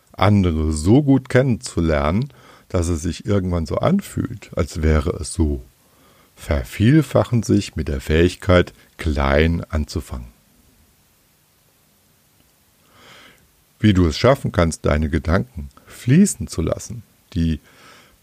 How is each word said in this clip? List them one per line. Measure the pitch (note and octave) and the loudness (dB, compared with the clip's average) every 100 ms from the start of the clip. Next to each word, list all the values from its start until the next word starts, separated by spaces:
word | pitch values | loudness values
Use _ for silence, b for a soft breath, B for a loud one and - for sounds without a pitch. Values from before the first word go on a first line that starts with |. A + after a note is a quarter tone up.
| _ | _
andere | - G2 G#2 F2+ D#2+ D#2 | 0 4 4 4 2 0
so | D#2 D#2+ B2 | 0 4 4
gut | C#3+ C3+ B2+ | 4 2 2
kennenzulernen, | B2+ C#3 A2+ - - E2 D2 D2 F#2+ C#3+ b b b b | 0 2 -2 -4 -2 0 0 0 0 -2 b b b b
dass | F#2 E2 | -4 -2
es | E2+ | -2
sich | E2 D#2 - | -4 -6 -2
irgendwann | G2+ F#2 F2 D#2 | -2 0 -4 -4
so | - | -2
anfühlt, | - G3 - - - A2 - - | 0 0 -2 -6 -6 -8 -10 -6
als | - E2+ | -4 -2
wäre | D#2 D2+ C#2+ | 2 2 0
es | - - | -6 -8
so, | - D#2 C#2 - _ b b b b b _ | -2 -2 -2 -10 _ b b b b b _
vervielfachen | - D2 B1+ - G#2 D#3 C#3+ A2+ G#2+ A#2+ | -6 -6 -4 0 4 4 2 0 0 -2
sich | G#2 G#2 - - | 0 0 -2 -8
mit | D2 | -6
der | C#2 | -6
Fähigkeit, | - D#2 E2+ - - F2+ - - b b | 0 2 2 0 2 2 2 -4 b b
klein | E2 C#2+ C#2 C#2 E2 E2+ - | -4 -2 0 2 2 0 -4
anzufangen. | D#2 D2+ - - B1 A#1 _ _ _ _ _ _ _ _ _ _ _ _ _ _ _ _ _ _ _ _ _ _ _ _ _ b b b b b b b _ _ - | -6 -6 -8 -10 -14 -16 _ _ _ _ _ _ _ _ _ _ _ _ _ _ _ _ _ _ _ _ _ _ _ _ _ b b b b b b b _ _ 0
Wie | G#2+ | 2
du | F#2 F2 | 4 2
es | D2+ | 2
schaffen | A#2 C#3 B2 | 2 2 -2
kannst, | - E2 - - | 0 0 0 -2
deine | D2+ D#2 | 0 -2
Gedanken | D#2+ D2 F2+ A#2+ - C#2 - - | -4 -2 -2 -4 -12 -16 -18 -20
fließen | - - D3+ G3 - - | -8 2 4 4 0 -8
zu | - | -6
lassen, | E2 - - A#2+ - _ _ | -4 -4 -8 -16 -16 _ _
die | - E2 D#2+ b b b b b b | -2 -2 -2 b b b b b b